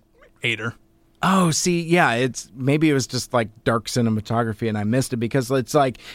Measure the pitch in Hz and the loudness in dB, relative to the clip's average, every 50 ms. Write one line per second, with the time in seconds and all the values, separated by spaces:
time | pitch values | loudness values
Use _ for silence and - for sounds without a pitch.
0 | _ _ _ _ _ _ _ _ - 120 113 104 110 117 - - _ _ _ _ | _ _ _ _ _ _ _ _ -4 -4 -2 -2 -4 -8 -8 -10 _ _ _ _
1 | _ _ _ - - 175 190 190 180 165 147 - - 180 175 170 165 160 170 180 | _ _ _ -2 2 2 4 4 4 2 2 0 0 0 0 0 0 2 2 4
2 | 160 131 117 117 131 131 113 - - - - 135 127 135 143 156 160 156 143 135 | 4 4 2 2 0 -2 -4 -6 -14 -16 -10 -4 -2 0 2 2 2 2 2 2
3 | 120 - - 123 - - - 123 113 107 - - - 131 117 113 - - - 127 | 0 -2 -6 -8 -6 -2 -2 -2 -2 -2 -6 -6 -2 0 0 0 -2 -4 -2 0
4 | 117 113 110 107 104 - 117 117 120 113 104 - 120 110 107 104 101 104 117 131 | 0 2 0 -2 -2 -2 -2 -2 -2 -2 -4 -4 -4 -4 -2 -2 -2 0 0 0
5 | 131 - 131 117 117 113 - 139 123 110 135 135 117 - - 151 139 131 113 - | 0 -2 -4 -4 -4 -2 -2 -2 -2 0 -2 -2 -2 0 2 2 2 0 -2 -8
6 | - - | -14 -18